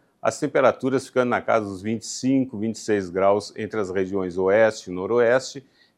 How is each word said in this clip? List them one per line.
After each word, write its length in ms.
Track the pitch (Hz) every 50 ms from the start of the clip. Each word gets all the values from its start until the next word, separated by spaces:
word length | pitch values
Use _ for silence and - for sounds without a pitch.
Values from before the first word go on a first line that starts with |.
| _ _ _ _
as 160 | - - -
temperaturas 720 | - 156 139 - 147 131 117 - - - 131 131 127 -
ficando 220 | - - 127 123 123
na 120 | 117 95
casa 260 | - - 113 113 107
dos 140 | 101 98 90
vinte 200 | 98 110 117 107
e 60 | -
cinco, 500 | - - - - 131 135 135 127 127 -
vinte 180 | 101 107 113 107
e 40 | -
seis 300 | - - 107 101 95 87
graus 440 | 85 95 95 98 101 104 101 - -
entre 240 | - 110 101 - 110
as 100 | 101 92
regiões 480 | 92 98 95 92 98 98 92 92 85
oeste 520 | 92 92 95 98 110 113 110 110 - - 95
e 40 | 90
noroeste, 720 | 90 95 98 117 120 120 113 123 131 131 - - 139 131 _ _ _ _ _ _